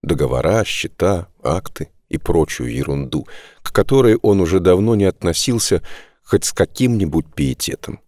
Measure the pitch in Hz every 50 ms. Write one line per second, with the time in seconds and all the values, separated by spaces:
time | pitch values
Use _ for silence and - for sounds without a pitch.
0 | - - 80 69 - 65 64 62 64 80 98 113 104 - - - - - - _
1 | 82 92 101 87 87 - _ _ _ - 76 90 - - - - - - _ _
2 | _ _ - - - - - 82 78 73 - - 64 60 58 62 67 - 71 71
3 | 69 64 - - - - - - - - - _ - - - - 101 - 135 135
4 | 127 117 107 - - 110 101 98 92 80 90 95 87 90 90 92 101 113 117 104
5 | 101 95 90 _ - 87 82 - - - 123 117 - - 101 87 - - - -
6 | - _ _ _ _ _ - - - - - - 92 - - - 127 127 120 107
7 | 98 78 71 82 - - - - 73 67 64 _ - - - - - - - -
8 | _